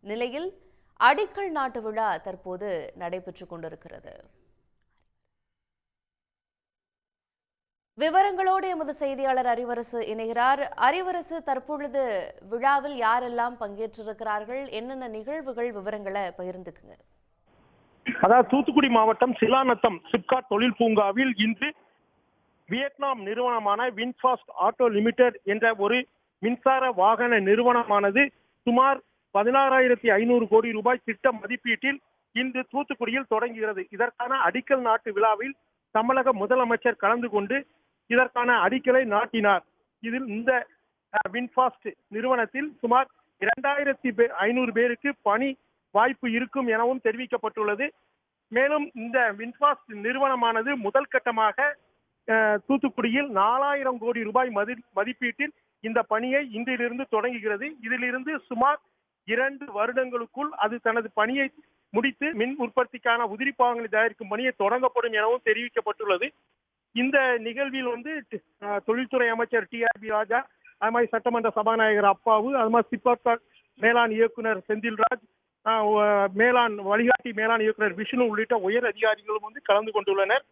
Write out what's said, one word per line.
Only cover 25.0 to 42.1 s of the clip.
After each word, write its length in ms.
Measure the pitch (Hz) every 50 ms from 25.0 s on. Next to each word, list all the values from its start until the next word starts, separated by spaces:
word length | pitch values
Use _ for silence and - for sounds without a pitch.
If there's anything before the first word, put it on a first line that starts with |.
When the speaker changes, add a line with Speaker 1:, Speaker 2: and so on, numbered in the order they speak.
| 214 226 233 - 247 247 240 - _
Speaker 2:
என்ற 300 | 196 202 214 220 233 226
ஒரு 320 | 202 196 208 233 254 262 _ _ _ _ _ _ _
மின்சார 520 | - 226 247 240 - 269 269 262 262 262
வாகன 480 | 233 180 185 208 226 220 240 240 240 214
நிறுவனமானது 840 | 190 190 208 226 240 247 240 240 240 226 208 202 202 202 196 254 285 277 _ _ _ _ _ _ _
சுமார் 320 | 240 233 247 262 269 277 269 _ _ _ _ _ _ _
பதினாறாயிரத்தி 760 | 196 208 233 254 269 277 269 262 262 254 254 247 - - 233
ஐநூறு 380 | 202 196 226 233 247 240 226 196
கோடி 240 | 208 220 226 233
ரூபாய் 320 | 226 214 208 240 254 247 _
திட்ட 280 | - 214 - - 262
மதிப்பீட்டில் 680 | 247 214 190 - 247 247 _ 240 226 214 - 277 277 277 _ _ _ _ _ _
இன்று 340 | _ 233 254 262 240 254 262 _
தூத்துக்குடியில் 580 | - 269 285 _ 285 - - - 226 269 269 _
தொடங்குகிறது. 580 | 220 220 226 247 233 226 214 214 208 190 185 _
இதற்கான 500 | 208 190 233 240 - _ 240 247 269 269 -
அடிக்கல் 340 | 170 - 262 - - 277 262
நாட்டு 320 | 247 233 220 226 _ 226
விழாவில் 420 | 202 196 214 220 214 208 233 269 - _ _ _ _ _ _ _
தமிழக 440 | _ 220 226 240 262 262 254 262 254
முதலமைச்சர் 680 | 202 196 202 254 254 247 240 233 233 - 247 220 _ -
கலந்து 260 | 196 226 240 240 240
கொண்டு 360 | 202 208 202 196 247 277 277 _ _ _ _ _ _ _ _
இதற்கான 640 | _ 233 240 254 247 _ 240 240 247 247 226 175 190
அடிக்கலை 360 | 226 262 - 254 247 254 262
நாட்டினார். 600 | 226 202 208 233 226 - 226 208 208 196 175 - _ _ _ _ _ _ _
இதில் 260 | - 226 226 262 269
இந்த, 400 | 233 202 220 233 247 254 247 240 - _ _ _ _ _ _ _ _
அஹ், 180 | - 214 - 190
வின்ஃபாஸ்ட் 600 | 185 240 254 247 _ - 254 254 - _ _ 220 - _ _
நிறுவனத்தில் 680 | _